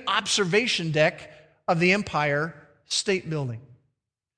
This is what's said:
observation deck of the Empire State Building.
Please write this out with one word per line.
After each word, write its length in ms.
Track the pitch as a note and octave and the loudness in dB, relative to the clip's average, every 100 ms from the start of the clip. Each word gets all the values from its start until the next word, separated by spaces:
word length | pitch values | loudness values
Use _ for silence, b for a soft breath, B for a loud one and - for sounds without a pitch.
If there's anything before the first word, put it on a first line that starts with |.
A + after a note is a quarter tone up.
| - | -2
observation 840 | G3+ G#3 - F#3 G3+ A#3+ - E3 | -2 0 0 2 2 2 -2 -2
deck 400 | D3+ D#3 - - b b b - | 2 2 2 -12 b b b -2
of 120 | F3 | 2
the 120 | F3+ | 4
Empire 640 | G3 G3+ D3+ D3 C#3+ D#3+ - - _ _ | 2 0 -2 0 0 -2 -8 -20 _ _
State 420 | - - F#3+ - | -4 -2 -2 -2
Building. 320 | D#3 C3+ A2+ - - _ _ _ _ _ | -6 -6 -8 -14 -20 _ _ _ _ _